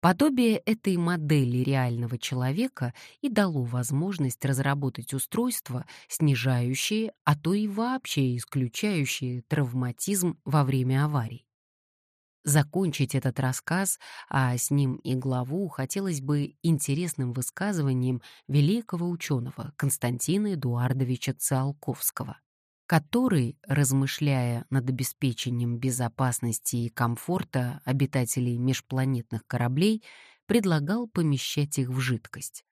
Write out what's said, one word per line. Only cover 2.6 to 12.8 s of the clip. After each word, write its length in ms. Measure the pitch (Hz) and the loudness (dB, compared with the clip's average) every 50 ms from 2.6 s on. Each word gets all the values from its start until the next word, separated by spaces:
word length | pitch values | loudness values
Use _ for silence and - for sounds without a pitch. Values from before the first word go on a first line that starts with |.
| 247 262 _ - 131 120 - - - - - _ | -2 -2 _ -4 -6 -6 -6 -10 -20 -20 -16 _
и 80 | - 285 | -4 0
дало 340 | 226 214 202 185 160 143 | 2 2 2 2 2 -2
возможность 840 | 123 117 120 123 123 117 139 139 165 196 202 170 147 131 - _ - | -2 -2 -2 -2 -2 0 0 0 0 -2 -2 -2 -2 -2 -2 _ -2
разработать 680 | 139 139 127 135 139 139 143 143 131 - - 120 - - | 0 0 2 2 0 0 0 -2 -4 -4 -6 -10 -6 -6
устройства, 720 | 135 - - - 220 240 254 233 - - - 123 127 - - - - - _ | -6 -6 -2 -2 0 0 0 -2 -4 -6 -6 -8 -8 -8 -10 -16 -20 -16 _
снижающие, 1040 | - - 160 151 135 120 117 131 127 123 120 123 131 127 - - 208 220 220 220 - _ | -4 0 2 2 2 2 2 2 2 2 0 0 -2 -2 -2 -2 0 -2 -2 -4 -6 _
а 140 | _ - 147 | _ 2 2
то 180 | 147 - 160 190 | 2 2 0 0
и 140 | 208 214 214 | 0 0 -2
вообще 680 | 196 208 226 247 262 262 _ - - 147 135 127 123 | -2 -2 -2 -2 -2 -4 _ -4 0 0 2 2 0
исключающие 1040 | 120 - _ - 139 127 123 - - - 214 202 165 143 - - - 135 127 123 123 | -2 -6 _ -2 -2 -2 -2 -2 -2 -2 0 0 0 0 -2 -2 -4 -4 -6 -6 -8
травматизм 960 | - _ - 151 143 123 120 131 127 127 120 - - - 202 190 180 175 - _ _ | -6 _ 0 0 0 0 0 -2 -2 -2 -4 -4 -2 -2 0 0 0 -2 -2 _ _
во 200 | - 131 151 143 | 2 2 4 4
время 400 | 131 135 131 127 127 131 135 143 | 4 2 0 2 2 2 2 2
аварий. 420 | 151 147 139 113 110 120 120 _ _ _ _ _ _ _ _ _ _ _ _ _ _ _ _ _ _ _ _ | 2 0 -2 -2 -4 -8 -14 _ _ _ _ _ _ _ _ _ _ _ _ _ _ _ _ _ _ _ _
Закончить 720 | _ 151 143 156 135 147 - 180 | _ 2 4 4 4 2 0 0